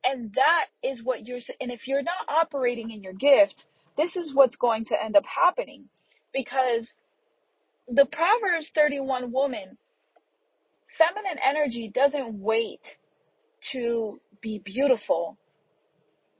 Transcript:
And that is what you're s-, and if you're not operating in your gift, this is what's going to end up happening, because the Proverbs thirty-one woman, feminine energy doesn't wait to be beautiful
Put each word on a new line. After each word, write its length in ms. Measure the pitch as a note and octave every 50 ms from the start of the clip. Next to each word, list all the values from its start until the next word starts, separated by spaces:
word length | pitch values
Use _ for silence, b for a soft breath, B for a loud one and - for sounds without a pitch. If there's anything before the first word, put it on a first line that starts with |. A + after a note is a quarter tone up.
| -
And 260 | C4 C#4 B3+ A#3 G#3+ G3
that 340 | C4 C4+ D4+ E4+ E4+ - - _ _ -
is 180 | C4 C4+ A#3 A3+
what 220 | B3 B3 - G#3+
you're 120 | A3+ B3
s-, 120 | B3 A#3+ - - _
and 120 | B3 A#3+
if 160 | A#3+ A3+ -
you're 160 | B3+ C4+ C#4 C4
not 240 | D#4+ F4+ F#4 - -
operating 640 | - D4+ D#4+ - - C#4 C4 A#3+ B3 A#3 A3 A3+
in 100 | A3+ G#3+
your 120 | F#3+ F#3+ F#3+
gift, 500 | F#3+ C4 C#4+ C#4 A#3 G3+ G3+ - - - _ _ _ _ _ _
this 180 | - D#4 F4 -
is 200 | F#4 E4+ D#4 C4+
what's 200 | C4+ C4+ B3+ -
going 280 | - - A#3+ A3+ A3 A3+
to 180 | - A#3+ - G#3+
end 120 | A3 G#3
up 80 | G3+ G3
happening, 600 | - - - - F4+ F4+ - G3+ - F3+ F#3+ F#3 _ _ _ _ _ _ _ _ _
because 640 | - C4+ A#3+ - B3+ C4+ C4 B3+ A#3+ A#3 A3+ - _ _ _ _ _ _ _ _ _ _ _ _ _ _ _ _ _ _ _
the 180 | - B3 C4 C#4
Proverbs 640 | - - - E4 F#4 G#4+ A#4+ A4+ F#4+ F4 E4 D4+ - _
thirty-one 560 | D#4+ D4+ D4 C#4+ C#4 C4+ C4 C4 B3 B3+ B3
woman, 460 | A#3 C4 C#4 C#4 B3 A3 F#3+ F#3+ F#3+ _ _ _ _ _ _ _ _ _ _ _ _ _ _ _ _ _ _ _ _ _ _ _ -
feminine 420 | - D#4+ E4+ F#4+ G#4 G#4 G4 E4 - -
energy 460 | C4 C#4+ D4+ D4+ C#4 A#3 A#3 A3+ G#3+
doesn't 480 | G#3 A#3+ C4+ C#4+ C#4+ C#4+ C4 A#3 A3 G3+
wait 420 | F#3+ G#3+ A3 A3+ A#3 G3+ - - _ - - _ _ _ _ _ _ _ _ _ _ _ _ _ - -
to 480 | - C4 A#3+ A#3 A#3 A#3 A3+ G#3+ - - _ _ _ _
be 180 | - A3 A3 G3+ -
beautiful 760 | G3 F#3+ A#3+ C#4 C#4+ B3+ A3 - - F3 E3 E3+ D#3+ - _ _ _ _ _ _ _ _ _ _ _ _ _ _ _ _ _ _ _ _ _